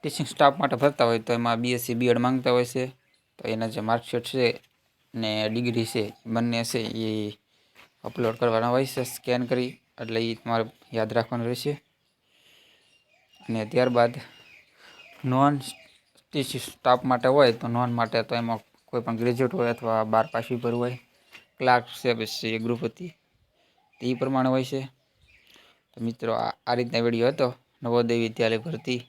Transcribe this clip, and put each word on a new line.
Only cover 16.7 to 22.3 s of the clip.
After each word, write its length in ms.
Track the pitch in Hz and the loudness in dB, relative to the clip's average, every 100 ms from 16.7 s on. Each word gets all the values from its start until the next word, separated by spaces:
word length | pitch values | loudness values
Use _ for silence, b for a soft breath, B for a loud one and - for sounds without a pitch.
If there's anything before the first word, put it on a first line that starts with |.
| - 127 123 | -2 2 2
માટે 240 | 131 123 127 | 4 2 4
હોય 260 | 143 131 | 6 6
તો 140 | 113 117 | 4 -2
નોન 240 | 117 123 | -2 0
માટે 320 | 120 113 117 | 0 0 0
તો 120 | 110 120 | -2 -4
એમાં 240 | 117 113 _ _ _ | -2 -6 _ _ _
કોઈ 160 | 123 | -6
પણ 140 | 120 113 | -4 -2
ગ્રેજ્યુએટ 380 | 120 120 127 | 0 2 0
હોય 160 | 190 120 | 0 -2
અથવા 340 | 120 117 110 | 0 0 0
બાર 220 | 110 110 110 | 2 2 2
પાસ 180 | 117 117 | -2 -4
ઉપર 220 | 123 120 | -4 -2
હોય, 240 | 120 120 123 _ B B B B _ | -2 -2 -6 _ B B B B _
ક્લાર્ક 280 | 127 123 120 - | 4 4 2 -4
છે, 120 | 127 | -2
પછી 440 | 117 110 | 0 -2